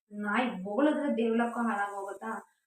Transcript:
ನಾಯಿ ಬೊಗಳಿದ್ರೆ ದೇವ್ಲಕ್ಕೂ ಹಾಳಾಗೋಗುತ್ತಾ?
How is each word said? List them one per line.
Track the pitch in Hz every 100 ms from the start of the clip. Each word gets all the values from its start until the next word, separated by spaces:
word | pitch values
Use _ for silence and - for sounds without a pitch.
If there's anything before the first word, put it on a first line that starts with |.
| _
ನಾಯಿ | 208 202 220 254 185
ಬೊಗಳಿದ್ರೆ | 196 214 302 294 277 226
ದೇವ್ಲಕ್ಕೂ | 233 226 233 240
ಹಾಳಾಗೋಗುತ್ತಾ? | 233 202 202 202 196 196 226 - - _